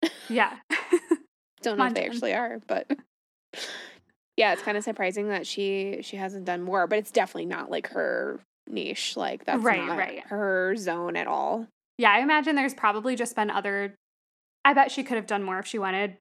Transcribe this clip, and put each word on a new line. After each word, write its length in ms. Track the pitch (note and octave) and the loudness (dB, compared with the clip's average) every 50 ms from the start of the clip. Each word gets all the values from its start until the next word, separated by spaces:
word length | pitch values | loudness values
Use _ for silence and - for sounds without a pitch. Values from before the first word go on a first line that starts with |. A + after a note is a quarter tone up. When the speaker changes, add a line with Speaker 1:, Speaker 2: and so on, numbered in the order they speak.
| - | -2
Speaker 1:
<laughs> 260 | E4 - - - - | -2 -2 -4 -8 -2
Speaker 2:
Yeah. 300 | A3+ B3 G#3 - - - - - | 4 4 4 4 2 -6 -6 -4
<laughs> 920 | D4+ - - - F4+ E4 - - E4 - - _ _ _ _ _ _ - | -4 -4 0 2 2 2 4 2 -2 -2 -2 _ _ _ _ _ _ -6
Speaker 1:
Don't 160 | - - G#3+ | -4 -2 2
know 80 | G3+ B3+ | 2 2
if 60 | B3 A#3 | 2 2
they 80 | - F2+ | 0 -2
Speaker 2:
Fun. 80 | - | -2
Speaker 1:
actually 220 | A#3 A#3+ B3 A#3 - | -4 -2 -2 0 0
are, 260 | A3 A#3+ A3+ A#3 A3+ - | 0 -2 -4 -6 -8 -4
but 220 | - - F#2+ - - C#4+ - - _ _ _ _ _ _ _ _ - - | -2 -2 -2 0 -2 -4 -4 -4 _ _ _ _ _ _ _ _ -18 -12
<laughs> 40 | - - - - - - - - - _ _ _ _ _ _ - | -12 -10 -10 -10 -12 -14 -16 -20 -20 _ _ _ _ _ _ 0
yeah, 160 | - A3 G3+ F3 | 2 4 4 4
it's 80 | - | 2
kinda 200 | - G#3+ G#3 G#3 | 0 -2 -2 -2
surprising 460 | G#3 A#3+ G3+ - G3 F#3 F#3 G#3 G3+ G#3 | -2 -4 -4 -2 -2 -2 0 -2 -2 -2
that 160 | G3+ F3+ - | -2 -4 -4
she, 540 | - - G3+ G3+ G3 G3 G3 F#3+ G3 G3 - | -6 -6 -4 -2 -2 -2 -2 -2 -4 -6 -8
she 160 | A3 - - | -10 -10 -8
hasn't 280 | G3 F#3+ F#3+ G3 G3 F3+ | -8 -8 -6 -8 -6 -4
done 160 | F3+ F3 F3 | -4 -4 -4
more, 260 | F3 F3+ F#3+ F#3+ F3 | -2 -2 2 2 2
but 100 | E3 - G#3 | 2 2 0
it's 120 | G#3 - | 0 2
definitely 340 | - A#3 F#3+ - - E3+ E3+ | 2 2 2 2 -2 -6 -6
not, 220 | F3 F3 - - - | -6 -6 -6 -6 -4
like, 180 | - D#3+ - | -4 -4 -4
her 520 | - - F3+ D#3+ C3+ - A#2 - - B1+ - _ _ _ _ - | -4 -4 -2 0 0 0 0 -2 -4 -6 -8 _ _ _ _ -14
niche. 500 | - - G2+ D2+ D2 - - - - - | -8 -6 -6 -4 -4 -6 -4 -4 -6 -4
Like, 280 | - - - - - - | -2 -2 -4 -4 -4 -2
that's 160 | - - B3 | -2 0 2
Speaker 2:
Right, 240 | A3 A#3+ G3+ F#3 E3+ | 4 2 2 2 0
Speaker 1:
not 120 | F3+ F3 | -2 -2
Speaker 2:
right. 240 | G3+ F#3 - - - - | -2 -2 -4 -4 -10 -10
Speaker 1:
her 480 | - G#3 G#3 G#3 G3 F#3+ F#3 F#3 F#3 G3+ | -8 -4 -2 0 0 2 2 2 0 -2
zone 380 | A3+ G3 F3+ E3+ F3 F3 F3 E3+ | -2 -2 -4 -4 -2 -4 -4 -4
at 120 | E3+ - | -4 -2
all. 400 | - D#3 C#3 C#3 D3 F#3 A3+ A3+ - _ _ _ _ _ | -2 0 0 0 0 -2 -4 -4 -10 _ _ _ _ _
Speaker 2:
Yeah, 140 | - A#3 G#3 | 4 6 6
I 80 | G3+ A3+ | 6 6
imagine 360 | B3+ D4 D#4 D4+ C4+ D#4 D4+ | 6 4 4 4 4 2 2
there's 180 | C#4+ C4 C4+ C4+ | 2 0 0 -2
probably 420 | - - G#3+ G3+ G#3+ G#3+ C4 B3+ | 0 0 2 2 2 0 -2 -2
just 200 | - A#3 A#3 - | -2 -2 -4 -2
been 140 | A3+ G#3 G#3 | -2 -2 0
other 440 | - G3+ G3 G3+ G3 G3+ G3+ G3 G3+ _ _ _ _ _ _ _ _ _ _ _ _ _ - | 0 -2 -2 -2 -2 -2 -4 -6 -8 _ _ _ _ _ _ _ _ _ _ _ _ _ 6
I 100 | C#4 C#4+ | 6 8
bet 180 | C#4 C#4 C#4 | 8 6 6
she 120 | - C#4 B3+ | 4 -4 -4
could 140 | - B3 | -2 -2
have 100 | A3+ G#3 | -4 -2
done 160 | - G#3+ G3+ G3 | -2 -2 -2 -2
more 160 | F#3+ F#3 F#3 | -2 -4 -4
if 60 | G3 | -6
she 120 | - - G#3+ | -6 -4 -4
wanted, 380 | G3 F#3+ F#3 F#3+ G#3 G3+ F#3+ _ | -2 0 0 0 0 -2 -4 _